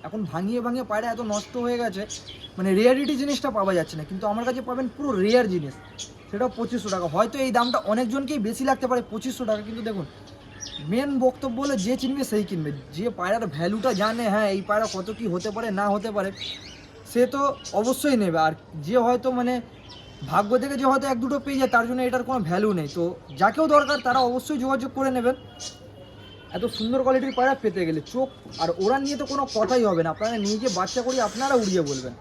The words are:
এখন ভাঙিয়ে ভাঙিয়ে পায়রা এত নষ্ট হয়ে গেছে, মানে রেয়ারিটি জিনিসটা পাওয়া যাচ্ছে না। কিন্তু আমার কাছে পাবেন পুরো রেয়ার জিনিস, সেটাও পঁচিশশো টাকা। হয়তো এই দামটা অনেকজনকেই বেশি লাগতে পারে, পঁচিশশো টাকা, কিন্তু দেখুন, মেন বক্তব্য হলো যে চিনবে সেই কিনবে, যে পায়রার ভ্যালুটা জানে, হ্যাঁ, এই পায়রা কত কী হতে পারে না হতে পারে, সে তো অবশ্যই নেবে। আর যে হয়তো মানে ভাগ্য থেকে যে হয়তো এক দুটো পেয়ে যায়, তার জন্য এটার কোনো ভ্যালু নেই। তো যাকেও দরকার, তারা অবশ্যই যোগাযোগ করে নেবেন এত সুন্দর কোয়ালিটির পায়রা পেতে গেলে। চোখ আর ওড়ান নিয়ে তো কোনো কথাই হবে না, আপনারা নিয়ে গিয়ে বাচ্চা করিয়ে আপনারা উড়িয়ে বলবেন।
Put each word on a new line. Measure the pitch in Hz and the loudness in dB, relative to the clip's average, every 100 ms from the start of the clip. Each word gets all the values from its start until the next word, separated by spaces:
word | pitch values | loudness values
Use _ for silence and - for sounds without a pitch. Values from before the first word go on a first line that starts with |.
| 151 | -8
এখন | 208 175 | -6 -4
ভাঙিয়ে | 156 196 240 | -2 -2 -2
ভাঙিয়ে | 233 247 247 | -2 -4 -2
পায়রা | 214 233 | -2 -2
এত | 226 220 | -4 -2
নষ্ট | 208 202 247 | -4 -4 -4
হয়ে | 240 240 | -2 0
গেছে, | 233 190 208 - - - - - | -2 -4 -8 -10 -14 -18 -14 -2
মানে | 190 190 | 4 6
রেয়ারিটি | 240 262 269 269 | 8 6 4 0
জিনিসটা | 285 277 285 214 | 0 0 0 0
পাওয়া | 190 185 | 2 2
যাচ্ছে | 160 160 | 0 -6
না। | 147 | -8
কিন্তু | 185 208 | -4 -2
আমার | 214 240 | 0 -2
কাছে | 254 247 | -2 -4
পাবেন | 247 254 | -4 -4
পুরো | - 285 202 | -4 -2 2
রেয়ার | 202 247 214 | 6 6 4
জিনিস, | 180 143 - - - - - - | 0 -4 -12 -18 -16 -16 -16 -10
সেটাও | 202 247 214 | -2 -2 -2
পঁচিশশো | 233 233 190 | -4 -4 -2
টাকা। | 185 175 | -2 0
হয়তো | 165 220 277 | 2 0 2
এই | 262 233 | 2 2
দামটা | 240 - 190 | 2 0 0
অনেকজনকেই | 220 247 269 269 294 208 | 0 0 -2 -2 -2 -2
বেশি | 233 262 | 0 0
লাগতে | 269 247 | 2 2
পারে, | 247 233 | 0 -2
পঁচিশশো | 214 262 - 226 | -8 -6 -6 -2
টাকা, | 214 208 | -2 -4
কিন্তু | 226 220 | -8 -6
দেখুন, | 202 147 - - - - - - - 147 | -6 -8 -12 -20 -20 -20 -16 -14 -10 -2
মেন | 226 285 269 | 0 0 2
বক্তব্য | 254 - 269 233 | 2 0 -6 -2
হলো | 277 254 | -2 0
যে | 190 254 | 0 -2
চিনবে | 262 277 262 | -2 -2 0
সেই | 214 196 | 0 -2
কিনবে, | 175 151 139 127 | -4 -4 -8 -10
যে | 147 233 190 | -6 -6 -4
পায়রার | 180 226 214 | -2 0 -2
ভ্যালুটা | 143 175 214 254 196 | -2 -2 0 0 0
জানে, | 208 233 226 | 0 0 0
হ্যাঁ, | 208 208 | 2 2
এই | 196 196 | 0 0
পায়রা | 208 220 | 0 0
কত | 190 185 214 | -4 -6 -4
কী | 226 | -2
হতে | 180 214 | -2 -4
পারে | 202 226 196 | -4 -4 0
না | 202 | 2
হতে | 202 220 | 0 0
পারে, | 208 196 196 - - - - - - - | -2 -2 -6 -10 -10 -14 -20 -20 -20 -2
সে | 233 247 | 2 2
তো | 277 285 285 - 196 | 4 0 -2 -4 0
অবশ্যই | 226 254 294 247 | 0 2 2 4
নেবে। | 190 165 160 | 4 4 2
আর | 160 - 160 | 0 -12 -10
যে | 147 247 | 0 2
হয়তো | 233 247 262 247 | 4 2 0 0
মানে | 247 254 240 - - - - - 131 | 0 -2 -6 -20 -20 -20 -20 -12 0
ভাগ্য | 165 208 247 | 0 4 2
থেকে | 277 277 | 0 2
যে | 269 | 2
হয়তো | 269 269 | 2 2
এক | 240 | -2
দুটো | 240 285 | -2 -2
পেয়ে | 277 269 | -2 0
যায়, | 262 | 4
তার | 233 233 | 4 2
জন্য | 254 247 | 0 0
এটার | 254 247 | 0 -2
কোনো | 254 160 | -2 0
ভ্যালু | 180 214 180 | 2 2 0
নেই। | 143 170 | -4 -2
তো | 165 - - 139 | -2 -4 -14 2
যাকেও | 202 262 320 | 2 4 6
দরকার, | 294 285 294 254 | 6 6 0 2
তারা | 254 247 | 4 4
অবশ্যই | 254 247 294 | 0 -2 -2
যোগাযোগ | 262 269 262 262 | 0 -2 -2 -2
করে | 269 254 | 0 2
নেবেন | 233 254 - - - - - - - - - - - | 0 0 -8 -14 -16 -14 -20 -20 -20 -20 -20 -20 -10
এত | 180 233 - | -4 -4 -2
সুন্দর | 220 262 | 0 2
কোয়ালিটির | 254 262 262 247 | 4 4 2 2
পায়রা | 254 269 | 2 2
পেতে | 214 185 165 | 0 0 -2
গেলে। | 160 - | -2 -4
চোখ | 247 262 - - - | -4 -4 -6 -18 -4
আর | 165 170 | -2 2
ওড়ান | 190 269 | 2 2
নিয়ে | 277 269 | 0 -4
তো | 277 | -4
কোনো | 277 269 | -2 -2
কথাই | 220 220 247 214 | 0 2 4 4
হবে | 170 | 2
না, | 160 | 0
আপনারা | 160 220 233 | 0 -2 0
নিয়ে | 202 214 | -2 0
গিয়ে | 254 180 | 0 0
বাচ্চা | - 254 | 0 0
করিয়ে | 240 254 214 | 0 0 0
আপনারা | 202 269 262 | 0 2 4
উড়িয়ে | 202 185 143 | 4 2 0
বলবেন। | 131 127 120 | -4 -8 -12